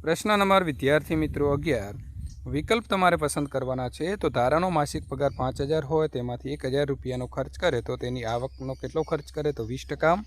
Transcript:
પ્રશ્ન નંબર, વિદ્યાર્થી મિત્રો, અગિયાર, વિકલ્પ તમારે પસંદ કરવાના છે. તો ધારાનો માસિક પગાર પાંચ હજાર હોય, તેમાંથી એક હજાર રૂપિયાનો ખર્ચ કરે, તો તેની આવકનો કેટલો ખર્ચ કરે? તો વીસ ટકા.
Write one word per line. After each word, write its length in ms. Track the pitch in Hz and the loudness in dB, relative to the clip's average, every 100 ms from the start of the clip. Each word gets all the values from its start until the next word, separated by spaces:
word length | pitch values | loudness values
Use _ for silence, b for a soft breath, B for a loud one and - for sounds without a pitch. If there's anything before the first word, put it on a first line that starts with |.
પ્રશ્ન 380 | 151 170 214 208 | -2 0 2 4
નંબર, 240 | 196 190 | 6 6
વિદ્યાર્થી 520 | 175 123 135 151 - 160 | 4 0 4 2 2 0
મિત્રો, 360 | 151 147 143 | 0 0 2
અગિયાર, 440 | 143 156 120 101 101 - - - - 127 | 2 0 -2 -2 -10 -12 -10 -10 -10 -6
વિકલ્પ 340 | 139 - 226 - | -2 2 0 2
તમારે 260 | 196 180 170 | 4 4 4
પસંદ 320 | 147 156 143 | 2 -2 -2
કરવાના 420 | 135 127 131 123 | -2 -2 -2 -4
છે. 260 | - 165 202 | -4 -4 -2
તો 140 | 156 | 0
ધારાનો 400 | 123 123 151 185 | 2 4 4 2
માસિક 380 | 160 143 160 - | 2 0 -2 -6
પગાર 240 | 135 139 - | -2 -2 0
પાંચ 240 | 131 - | -4 -2
હજાર 240 | 139 156 135 | 0 0 0
હોય, 220 | 156 156 | 0 0
તેમાંથી 420 | 127 123 120 135 | -2 -6 -6 -8
એક 160 | 147 131 | -6 -2
હજાર 220 | 139 143 | 0 0
રૂપિયાનો 400 | 135 127 127 123 | -2 -4 -6 -6
ખર્ચ 300 | - 135 - | -6 -8 -2
કરે, 240 | 180 123 | 0 0
તો 160 | - 127 | 0 0
તેની 260 | 123 127 | 0 -2
આવકનો 500 | 113 120 131 - 131 | -2 -2 -2 -6 -8
કેટલો 300 | 131 127 156 | -6 -4 -2
ખર્ચ 280 | 151 156 - | 0 -2 -4
કરે? 200 | 151 147 | -2 -2
તો 120 | 135 | -2
વીસ 220 | 113 131 - | -4 -6 -6
ટકા. 280 | 143 156 190 | 2 4 4